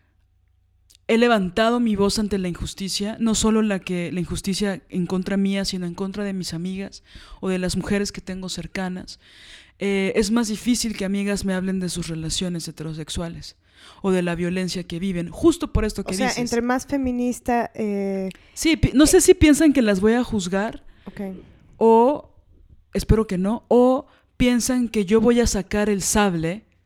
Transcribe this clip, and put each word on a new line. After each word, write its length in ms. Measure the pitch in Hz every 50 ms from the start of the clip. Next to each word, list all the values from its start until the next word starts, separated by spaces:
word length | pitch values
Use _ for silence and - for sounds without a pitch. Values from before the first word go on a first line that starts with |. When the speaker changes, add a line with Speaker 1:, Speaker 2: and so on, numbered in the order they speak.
| _ _ _ _ _ _ _ _ _ _ _ _ _ _ _ _ _ _ _ _ _
Speaker 1:
he 100 | - 226
levantado 640 | 226 240 240 233 214 185 180 - 226 220 226 240 247
mi 160 | 240 226 208
voz 220 | 196 202 202 196 -
ante 180 | 214 196 208 196
la 100 | 185 180
injusticia, 680 | 170 - - 151 - - 190 185 - - 202 208 226 -
no 140 | 226 226 214
solo 280 | - - 220 220 220 220
la 160 | 214 196 185
que, 340 | - - 180 175 175 160 -
la 80 | 180
injusticia 600 | 170 151 175 160 - 196 190 - 214 202 190 - - _
en 160 | - 185 175
contra 300 | 160 190 185 185 - 196
mía, 280 | 196 196 196 196 196 196
sino 220 | - - 185 180
en 80 | 175 170
contra 300 | - 196 190 190 208 208
de 80 | 202 190
mis 180 | 185 170 - -
amigas 500 | 165 175 185 190 190 196 196 - - _ _ - - - - - -
o 80 | - 190
de 100 | 185 185
las 180 | 180 180 -
mujeres 360 | 196 175 - 202 202 202 202 -
que 80 | -
tengo 280 | - - 185 185 185 180
cercanas, 680 | - - 160 165 - 196 190 180 180 185 - - - - _ - - - - - - - - _ _ -
eh, 340 | - 202 196 196 190 190 -
es 140 | - 220 196
más 180 | 220 240 240 208
difícil 480 | 214 - - 226 247 - - 226 214
que 80 | - 196
amigas 400 | 185 196 202 202 202 202 190 180
me 100 | 196 190
hablen 260 | 185 185 190 190 190
de 80 | 180 175
sus 200 | - 175 165 160
relaciones 580 | 165 160 160 160 147 - 190 180 175 165 156 170
heterosexuales 880 | 156 - 156 160 156 160 151 - - 185 175 170 170 151 143 - - _ _ _ _ _ - - - - -
o 80 | 196
de 120 | 185 185 180
la 120 | 175 175
violencia 480 | 165 175 175 180 185 185 180 - 190 175
que 160 | - 170 165
viven, 320 | 185 196 185 175 170 170
justo 420 | 156 - - 339 311 - 311 - -
por 120 | - 220
esto 200 | 214 208 - 190
que 80 | 196 190
Speaker 2:
O 40 |
sea, 100 | 190 262
Speaker 1:
dices. 160 | 247 226 - 247
Speaker 2:
entre 180 | 233 240 233 240
más 220 | 240 254 262 254
feminista, 840 | - 285 277 269 254 247 247 247 247 233 - - - 240 240 226 - -
eh, 540 | - 220 208 202 202 196 196 196 190 190 190 - - _ _ -
Speaker 1:
Sí, 240 | - - 320 320
pi-, 140 | - - - -
no 140 | 254 311
sé 140 | 294 - 370
si 140 | - - 370
piensan 380 | - 320 311 294 - 330 311 254
que 100 | 277 233
las 180 | 214 202 185
voy 140 | 190 214 226
a 100 | 247 240
juzgar 600 | - 240 208 170 180 180 196 202 226 - - - - - _ -
Speaker 2:
Ok. 140 | - - - 202 190 190 185 - - - - _ - - -
Speaker 1:
o, 560 | 220 226 226 226 233 262 294 - - - _ _ _ _ _ - - - - - _ _ -
espero 340 | 196 - - 214 220 220 220
que 100 | 190 180
no, 260 | 185 196 226 226 - -
o 400 | 214 247 247 254 262 269 - _ _ _ _ _ _
piensan 520 | - 254 247 247 240 208 - 254 254 247 220
que 160 | - 220 202
yo 140 | 170 214 226
voy 180 | 214 240 240 240
a 60 | 233
sacar 420 | 226 - 208 180 - - 208 208 214
el 140 | 208 196 165
sable, 600 | - - 220 208 202 175 165 160 160 180 220 - _ _ _ _